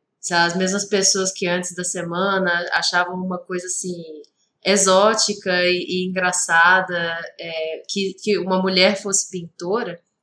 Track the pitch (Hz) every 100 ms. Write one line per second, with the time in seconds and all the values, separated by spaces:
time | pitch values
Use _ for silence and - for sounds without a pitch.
0 | _ _ - 175 170 175 185 196 196 202
1 | 196 190 190 - 180 180 180 180 180 185
2 | 170 175 196 196 185 175 175 170 165 180
3 | 180 185 185 180 - 185 180 - 180 170
4 | 160 156 - _ _ _ 180 196 190 190
5 | 208 220 - 202 190 180 180 180 - 185
6 | 185 185 180 175 - 165 170 185 180 175
7 | 170 165 165 - 170 160 160 160 - 196
8 | 190 - - 196 180 185 185 185 185 196
9 | 202 190 - 185 170 _ 175 214 233 -
10 | _ _